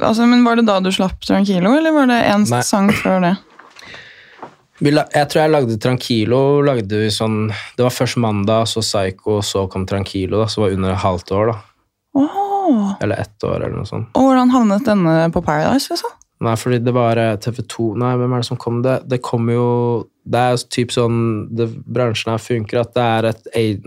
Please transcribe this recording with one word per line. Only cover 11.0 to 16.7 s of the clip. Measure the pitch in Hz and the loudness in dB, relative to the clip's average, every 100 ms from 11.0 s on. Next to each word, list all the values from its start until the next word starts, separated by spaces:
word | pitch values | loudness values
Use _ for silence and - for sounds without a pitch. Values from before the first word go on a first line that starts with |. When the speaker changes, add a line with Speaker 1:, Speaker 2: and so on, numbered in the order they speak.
Speaker 2:
halvt | 98 90 - | -2 -2 -2
år, | 98 113 | 0 0
da. | 107 - _ _ _ _ 277 | -2 -10 _ _ _ _ -2
Speaker 1:
Åh. | 302 381 403 392 370 226 196 196 | 0 -2 -2 0 2 2 0 -2
Speaker 2:
Eller | 104 - | -4 -4
ett | - - | -6 -6
år, | - 50 | -4 -4
eller | 85 85 | -4 -6
noe | 95 | -8
sånt. | - 113 | -8 -2
Speaker 1:
Og | - 269 | 2 4
hvordan | 262 247 | 4 4
havnet | 254 214 202 226 | 4 2 2 2
denne | 202 165 160 165 | 2 4 2 2
på | 175 | 0
Paradise, | 170 151 165 262 - | 0 0 2 0 -2
liksom? | 339 466 - _ - | -6 -8 -12 _ -4
Speaker 2:
Nei, | 117 110 | -2 0
fordi | 127 | 0